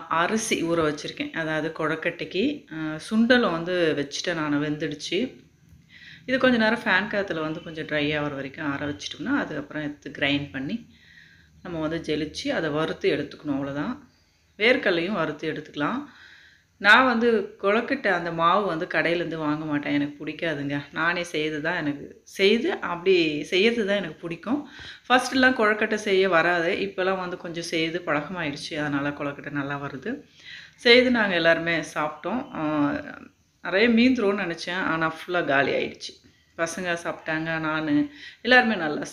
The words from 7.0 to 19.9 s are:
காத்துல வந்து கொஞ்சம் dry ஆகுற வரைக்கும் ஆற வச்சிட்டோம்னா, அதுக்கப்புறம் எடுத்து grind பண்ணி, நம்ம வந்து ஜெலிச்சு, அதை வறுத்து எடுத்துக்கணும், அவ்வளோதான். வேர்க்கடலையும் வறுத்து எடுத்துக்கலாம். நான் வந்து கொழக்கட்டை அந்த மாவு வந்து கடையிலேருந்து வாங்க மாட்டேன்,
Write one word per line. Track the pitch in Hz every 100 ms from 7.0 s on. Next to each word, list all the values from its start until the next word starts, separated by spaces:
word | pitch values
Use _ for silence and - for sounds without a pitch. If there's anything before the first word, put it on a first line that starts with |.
| 208
காத்துல | 208 196 160
வந்து | 156 160
கொஞ்சம் | 170 160 156
dry | 151 147 151
ஆகுற | 147
வரைக்கும் | 135 135 151 151
ஆற | 139 147
வச்சிட்டோம்னா, | 147 - - 190 277
அதுக்கப்புறம் | 160 151 147 151
எடுத்து | 147 147 143 -
grind | 143 143 143
பண்ணி, | 135 139 226 - - - - - - _ _
நம்ம | 180 165
வந்து | 156 165 156
ஜெலிச்சு, | 151 151 - 277 233
அதை | 160
வறுத்து | 151 160 175 196 143
எடுத்துக்கணும், | 143 - 151 139
அவ்வளோதான். | 139 143 185 277 - _ _ _ _ -
வேர்க்கடலையும் | 220 277 208 170 175 208
வறுத்து | 156 151 160
எடுத்துக்கலாம். | 151 147 147 147 247 294 - - - - _ _ -
நான் | 202 226 262
வந்து | 226 240 220 190 -
கொழக்கட்டை | 196 220 233 262 202 175
அந்த | 170
மாவு | 165 170 190 196
வந்து | 160 175
கடையிலேருந்து | 170 156 175 160 160
வாங்க | 151 151 156
மாட்டேன், | 147 147